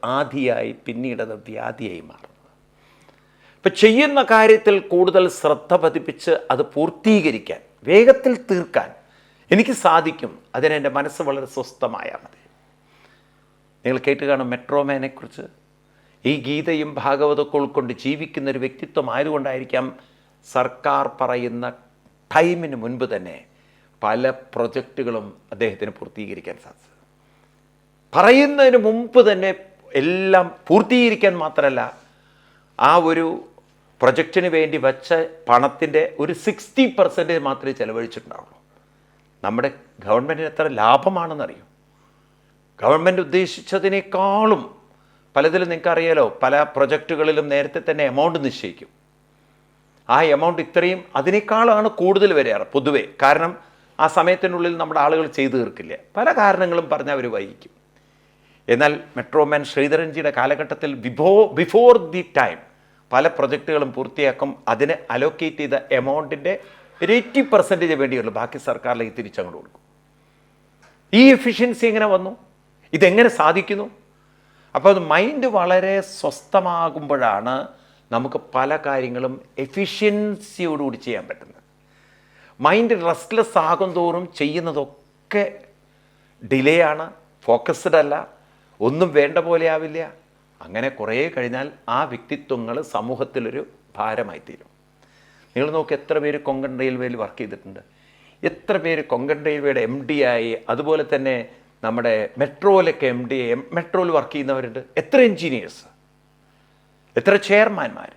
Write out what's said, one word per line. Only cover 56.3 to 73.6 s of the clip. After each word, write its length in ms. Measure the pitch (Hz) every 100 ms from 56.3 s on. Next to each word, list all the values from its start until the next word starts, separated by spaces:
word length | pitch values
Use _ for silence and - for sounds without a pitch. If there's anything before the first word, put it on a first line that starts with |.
| 294
കാരണങ്ങളും 460 | 208 190 180 170 165
പറഞ്ഞ് 200 | 151 139 139
അവർ 100 | 123 107
വൈകിക്കും. 380 | 98 - - _ _ _ _ _ _ _ _ _ -
എന്നാൽ 200 | 120 147 151 - -
മെട്രോമാൻ 440 | 117 156 147 147 139
ശ്രീധരൻജിയുടെ 600 | - 143 156 160 143 143 123
കാലഘട്ടത്തിൽ 520 | 131 143 151 151 151 131 120
before, 380 | 123 160 202 214 147
before 360 | 170 214 247 247 165
the 100 | 175 - -
time 220 | 117 80 - _ _ _ _
പല 140 | 127 156 165
പ്രൊജക്റ്റുകളും 520 | 139 147 - 151 139 123
പൂർത്തിയാക്കും. 540 | 127 - 143 127 139 - -
അതിന് 240 | 113 127 165 - 120
അലോക്കേറ്റ് 480 | 147 156 160 156
ചെയ്ത 120 | 143 131 - 131
എമൗണ്ടിൻ്റെ 540 | 131 143 147 147 143 196 - - - -
ഒരു 80 | 170 233
എയ്റ്റി 240 | 240 277 277
പെർസെൻറ്റേജ് 440 | 214 170 185 170 151
വേണ്ടിയുള്ളൂ, 300 | 135 123 110 107
ബാക്കി 200 | 120 143 135
സർക്കാരിലേക്ക് 440 | 123 127 120 113 101
തിരിച്ചങ്ങോട്ട് 380 | 104 - 90 82
കൊടുക്കും. 220 | - _ _ _ _ _ _ _ _ _ _ _ _ _ _ 202
ഈ 20 | 262 262
എഫിഷ്യൻസി 500 | 240 208 247 226 233
എങ്ങനെ 160 | 220 214 190
വന്നു? 160 | 185 240 _ _ _ _ _ 160
ഇതെങ്ങനെ 320 | 185 196 240 233
സാധിക്കുന്നു? 480 | 156 175